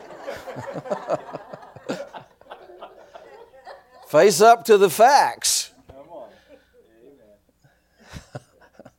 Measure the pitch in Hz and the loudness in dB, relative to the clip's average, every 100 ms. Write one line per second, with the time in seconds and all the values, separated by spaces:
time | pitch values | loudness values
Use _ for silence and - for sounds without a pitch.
0 | - - - - - - 539 - 254 202 | -20 -18 -16 -16 -16 -16 -14 -14 -12 -12
1 | - - - - - - - - - 587 | -8 -10 -10 -20 -18 -20 -20 -20 -16 -14
2 | 571 - - _ - - - 359 - - | -14 -20 -20 _ -20 -20 -20 -20 -20 -20
3 | _ - - 427 - _ - - _ - | _ -20 -20 -20 -20 _ -20 -20 _ -20
4 | - 151 196 165 220 233 226 208 196 175 | -2 2 4 4 4 4 4 2 2 4
5 | 240 269 139 - - - - _ _ 135 | 4 4 2 -4 -6 -6 -8 _ _ -20
6 | 143 - 117 _ _ - _ _ 113 113 | -20 -20 -20 _ _ -20 _ _ _ _
7 | 131 135 107 104 _ _ _ _ _ _ | -20 _ _ _ _ _ _ _ _ _
8 | - - _ - _ _ _ _ - | -20 -20 _ -20 _ _ _ _ -20